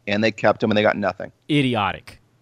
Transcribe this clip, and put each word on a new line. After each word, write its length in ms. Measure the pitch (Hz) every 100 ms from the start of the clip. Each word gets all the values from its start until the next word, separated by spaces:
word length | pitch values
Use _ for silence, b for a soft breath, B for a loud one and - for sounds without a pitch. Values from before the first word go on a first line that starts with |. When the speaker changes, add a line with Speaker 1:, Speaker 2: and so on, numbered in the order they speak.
| -
Speaker 1:
and 160 | 104
they 100 | 113
kept 300 | 104 110 101
him, 80 | 113
and 60 | 107
they 60 |
got 140 | 107 -
nothing. 360 | 98 - 92 - -
Speaker 2:
Idiotic. 720 | 147 131 117 95 78 - - _ _